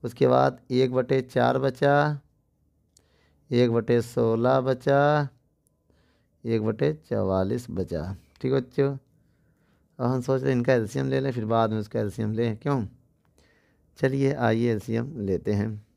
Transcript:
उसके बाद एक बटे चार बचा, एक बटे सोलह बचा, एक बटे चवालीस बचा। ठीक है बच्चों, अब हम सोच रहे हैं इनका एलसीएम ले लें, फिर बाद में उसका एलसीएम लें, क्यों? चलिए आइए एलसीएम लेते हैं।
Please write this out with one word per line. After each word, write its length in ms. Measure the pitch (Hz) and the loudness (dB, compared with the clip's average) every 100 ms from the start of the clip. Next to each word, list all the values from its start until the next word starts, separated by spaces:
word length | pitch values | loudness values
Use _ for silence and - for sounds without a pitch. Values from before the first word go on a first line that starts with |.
उसके 220 | 123 - 135 | -10 0 4
बाद 300 | 127 135 131 _ | 4 2 0 _
एक 200 | 123 131 | 0 2
बटे 260 | 127 123 135 | 0 0 0
चार 360 | 127 131 123 127 | 0 0 2 2
बचा, 360 | 135 127 143 143 151 147 _ _ _ _ _ _ _ _ _ _ _ _ _ | -2 0 2 4 2 -2 _ _ _ _ _ _ _ _ _ _ _ _ _
एक 220 | 123 123 | 2 2
बटे 280 | 117 110 120 | 2 2 0
सोलह 580 | 113 - 113 113 120 131 | 0 0 0 2 2 2
बचा, 680 | 127 131 - 139 143 151 143 _ _ _ _ _ _ _ _ _ _ _ | 0 -2 2 2 4 2 -2 _ _ _ _ _ _ _ _ _ _ _
एक 200 | 117 113 | -4 -2
बटे 280 | 107 107 143 156 | -2 0 -2 -2
चवालीस 640 | _ 113 98 95 95 123 120 | _ -4 0 0 0 -4 -6
बचा। 320 | - 90 78 85 98 _ _ | -6 -6 -6 -6 -10 _ _
ठीक 120 | 131 | -2
है 80 | 135 | -2
बच्चों, 360 | 123 - 139 139 _ _ _ _ _ _ _ _ _ _ | -4 -2 -2 -4 _ _ _ _ _ _ _ _ _ _
अब 60 | |
हम 160 | 123 127 | -2 -2
सोच 200 | 127 135 | 0 -2
रहे 100 | 135 | 0
हैं 80 | 127 | 0
इनका 140 | 120 | 2
एलसीएम 360 | 127 110 135 135 | 2 2 -4 -2
ले 120 | 135 | -2
लें, 100 | 135 | -2
फिर 120 | 123 107 | -4 -2
बाद 240 | 113 113 | 2 2
में 80 | 110 | 0
उसका 220 | 104 113 | -4 -4
एलसीएम 320 | 107 104 110 | -4 -4 -6
लें, 240 | 110 117 110 | -2 -4 -4
क्यों? 280 | 143 139 101 - _ _ _ _ _ _ _ _ _ _ | -4 -4 -4 -12 _ _ _ _ _ _ _ _ _ _
चलिए 340 | 139 135 135 | -2 0 0
आइए 360 | 139 120 113 120 | 2 2 2 0
एलसीएम 400 | 107 110 113 127 156 | -2 -2 -4 -4 -6
लेते 340 | 98 90 - | -2 -2 0
हैं। 340 | 104 107 107 - | -2 -2 -6 -14